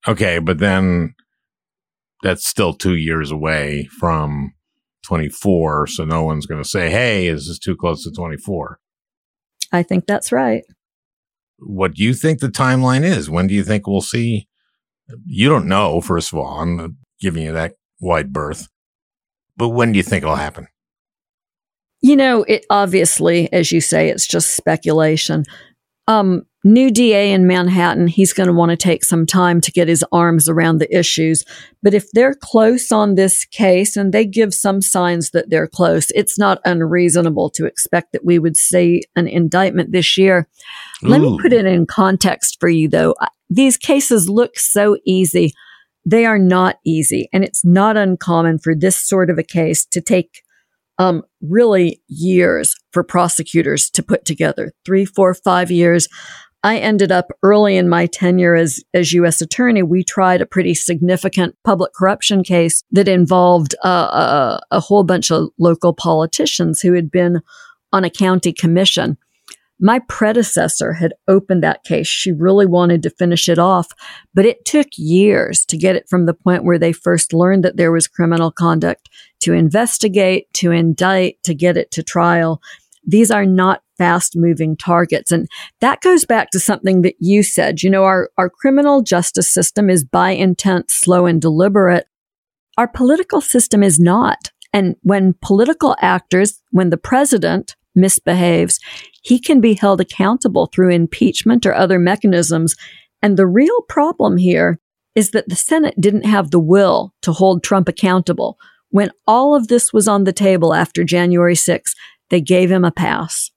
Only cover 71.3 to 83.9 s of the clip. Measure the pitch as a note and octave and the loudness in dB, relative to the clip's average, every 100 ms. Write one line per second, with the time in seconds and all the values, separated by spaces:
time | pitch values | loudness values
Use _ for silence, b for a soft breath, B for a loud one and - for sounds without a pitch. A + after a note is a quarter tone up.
71.3 | F#3+ G3 F#3 D#3 - - D#3 D#3+ - - | 0 2 0 0 -4 -4 -4 -4 -4 -4
72.3 | D#3+ E3+ G3 G3 F3 F3 E3+ E3+ _ F3 | -2 2 2 4 2 2 2 -2 _ -2
73.3 | E3+ - E3+ F3+ F#3 E3+ - B B B | 0 0 0 2 0 -2 -10 B B B
74.3 | - G3+ A#3+ - D4+ C#4+ - D#3 F3 G3+ | 0 2 0 -2 0 0 -4 0 4 4
75.3 | G3 - - - E3 F3+ F#3 - F3+ E3+ | 2 0 -4 -2 -2 0 -2 -2 0 0
76.3 | E3 - F3+ - F3 E3 E3 - F3 - | 0 0 0 2 2 0 -2 -2 -2 0
77.3 | E3 F3+ G3 F3+ - E3+ E3 D#3+ - E3+ | 0 2 2 0 0 0 0 -2 -2 -2
78.3 | E3+ E3 - E3+ D#3+ E3+ F3 _ b b | 0 -2 0 0 0 -2 -6 _ b b
79.3 | _ - E3+ D#3+ F3+ A#3 - G#3+ F#3+ F#3+ | _ -2 2 2 2 -2 -2 -2 0 0
80.3 | F#3 - - F3+ E3+ E3 D#3+ F#3 F#3+ F#3 | 0 -4 -4 0 0 0 0 0 0 -2
81.3 | - - D3+ F3 E3+ - - D#3 F3 E3+ | -4 -8 -2 0 0 -4 -8 -6 -2 0
82.3 | E3+ E3 D#3+ B B B B - G3 A3+ | 2 0 -4 B B B B 0 2 4
83.3 | A3 G3 F#3 F#3 - _ | 2 2 2 2 0 _